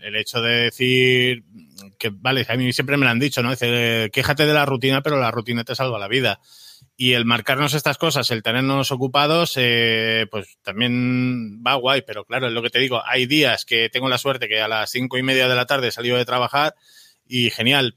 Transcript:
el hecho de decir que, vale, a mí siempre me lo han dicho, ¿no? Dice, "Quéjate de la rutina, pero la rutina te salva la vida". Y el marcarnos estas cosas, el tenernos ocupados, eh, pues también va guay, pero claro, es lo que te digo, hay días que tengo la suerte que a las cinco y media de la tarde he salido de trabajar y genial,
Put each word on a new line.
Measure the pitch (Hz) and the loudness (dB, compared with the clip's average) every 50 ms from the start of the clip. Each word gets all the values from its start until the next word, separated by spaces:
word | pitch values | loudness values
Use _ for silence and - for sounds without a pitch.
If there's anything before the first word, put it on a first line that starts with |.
| - | -14
el | 107 104 | -8 -6
hecho | 110 107 - - 120 113 | -6 -6 -4 -4 -2 0
de | 117 120 117 117 | 0 2 2 0
decir | 117 - - 127 127 127 127 127 127 127 127 123 127 123 117 - _ 214 110 - 69 67 - 98 98 - _ | 0 0 0 0 2 4 4 6 6 4 4 4 2 0 -2 -8 _ -20 -20 -20 _ _ -20 -20 -20 -12 _
que, | - 113 101 | -6 -6 -6
vale, | 98 - 127 135 131 110 - | -4 -2 -2 0 0 0 -2
a | 113 | -2
mí | 127 127 123 | 0 0 0
siempre | 120 - 139 131 143 143 | 0 -2 -2 -2 0 2
me | 139 | 2
lo | 123 | 2
han | 117 117 | 2 2
dicho, | 143 143 - - | 0 0 0 -2
¿no? | 120 120 | -2 -2
Dice, | 131 - 123 120 120 120 120 117 117 113 113 107 - | -2 -2 -2 0 0 0 0 0 0 0 -2 -2 -2
"Quéjate | 135 131 - 147 143 156 | -2 0 0 2 2 2
de | 151 151 | 2 4
la | 151 143 135 | 2 2 2
rutina, | 135 120 120 135 135 139 | 0 0 0 0 0 0
pero | 139 156 147 139 | 0 0 0 0
la | 123 113 | 0 0
rutina | 110 120 107 120 120 117 113 | -2 -4 -4 -4 -4 -4 -4
te | - 123 | -6 -4
salva | - 131 131 117 104 | -4 -4 -4 -4 -6
la | 98 98 | -6 -2
vida". | 117 135 127 110 98 - _ _ - - - - - - - _ _ - | -2 0 0 0 -2 -2 _ _ -20 -20 -20 -20 -20 -20 -20 _ _ -2
Y | 127 127 | 2 2
el | 123 120 117 | 2 4 4
marcarnos | 117 117 117 104 - 135 131 147 143 139 | 2 2 0 2 0 0 0 0 0 0
estas | 151 - 156 135 - | 0 -2 -2 -2 0
cosas, | 170 165 135 139 117 - | -2 0 0 0 -2 -2
el | 120 113 | -2 -2
tenernos | 104 113 113 127 131 135 135 139 131 - | -2 -2 0 0 0 0 0 0 0 -2
ocupados, | 139 123 135 131 123 143 147 147 160 170 170 - - 135 | -2 -2 -4 0 2 2 2 2 2 2 0 0 0 0
eh, | 123 120 120 117 117 117 113 110 113 113 113 113 110 101 | 2 2 4 4 2 2 2 2 0 0 0 0 -2 -2
pues | - 107 92 - _ _ | -6 -8 -10 -10 _ _
también | _ 101 95 104 123 123 120 123 123 123 127 123 127 127 127 123 113 107 101 110 | _ -10 -4 -2 -2 0 0 0 0 0 0 0 0 -2 -2 -4 -8 -10 -14 -4
va | 117 123 139 | -2 0 0
guay, | 135 123 127 139 135 - - | 2 2 2 0 0 0 -4
pero | 107 107 98 | -10 -12 -10
claro, | - 117 131 131 120 | -6 -4 -2 -2 -2
es | 113 | -2
lo | 117 | -2
que | 117 117 | -4 0
te | - 120 | 0 0
digo, | 131 131 123 113 - | 0 2 0 -2 -2
hay | - 123 131 127 | 0 0 0 2
días | 123 147 156 147 127 110 - - | 2 2 4 4 4 2 0 -2
que | - 120 113 117 113 | 0 0 0 0 0
tengo | - 123 127 131 | -2 -2 -2 0
la | 127 123 | -2 0
suerte | - 139 135 123 123 104 | 0 -2 -2 -2 -4 -2
que | 110 110 | -2 -2
a | 110 107 | 0 0
las | 110 110 107 - | -2 -2 -4 -4
cinco | - 123 127 127 127 127 | -4 -6 -6 -4 -4 -4
y | 127 | -2
media | 135 131 131 127 127 | 0 2 2 4 2
de | 127 | 2
la | 123 123 | 0 2
tarde | - 151 135 127 117 | 0 0 0 0 -2
he | |
salido | - - 120 120 123 | -4 -4 -2 0 0
de | 123 123 | 0 0
trabajar | 120 120 127 123 117 - 143 147 156 - _ _ _ _ - - - _ _ _ _ | 0 0 -2 -2 0 0 0 0 0 -2 _ _ _ _ -20 -20 -20 _ _ _ _
y | 127 127 120 110 | -2 0 0 0
genial, | - - 110 123 139 139 131 117 - | 0 2 2 2 4 4 2 0 -2